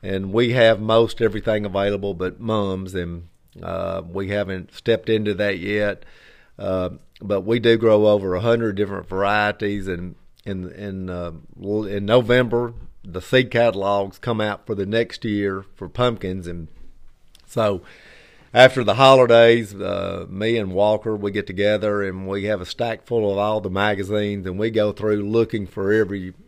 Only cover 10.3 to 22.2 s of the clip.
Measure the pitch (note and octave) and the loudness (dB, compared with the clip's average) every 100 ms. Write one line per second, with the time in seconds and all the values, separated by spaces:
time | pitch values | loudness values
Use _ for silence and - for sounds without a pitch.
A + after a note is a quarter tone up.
10.3 | _ - F#2+ F2+ D#2+ G#2 F#2+ F#2 F2+ F2 | _ -10 -10 -10 -12 -12 -10 -8 -8 -8
11.3 | D#2+ D2 - G2 G#2+ G#2+ G2+ G2+ A#2+ A2+ | -12 -20 -14 -4 -4 -2 -4 4 4 6
12.3 | B2 B2 A#2 A#2+ A#2 - - G2 F2 - | 2 4 0 -2 -8 -16 -18 -12 -12 0
13.3 | B2+ B2 A#2+ A#2 G2 G2 G2+ G2 - - | 2 2 2 2 2 0 0 -2 -6 -6
14.3 | A2+ G#2+ G#2 - G2+ F#2+ A2 A#2 - A2+ | -2 -2 -4 -6 -6 -2 0 -2 -4 -4
15.3 | G#2 G2+ F#2+ G2 - F#2 - B2 A2+ G2 | -2 -2 -4 -10 -16 -14 -2 -2 0 -6
16.3 | F#2+ F2 F2 D#2+ - - - - _ _ | -8 -8 -10 -12 -16 -18 -18 -20 _ _
17.3 | _ _ - G#2+ F#2+ - - - - - | _ _ -2 -2 -2 -8 -20 -20 -20 -20
18.3 | _ _ A#2 B2+ C3 G#2+ G#2 C3+ C3+ B2 | _ _ 8 8 8 0 6 8 8 8
19.3 | A#2 A#2 A#2 G#2+ G2 F#2+ F#2 F2+ F#2 F2 | 8 8 6 2 -8 -6 -4 -4 -8 -10
20.3 | F#2 A2 A#2 G2 F#2 G#2 G#2+ A2+ G#2+ G2+ | -4 -2 -2 -2 0 2 2 -2 -4 -2
21.3 | G2+ G2 F#2 G2+ G#2+ G#2 G2+ G2 F#2 | -4 -6 -2 0 2 0 -2 -4 -6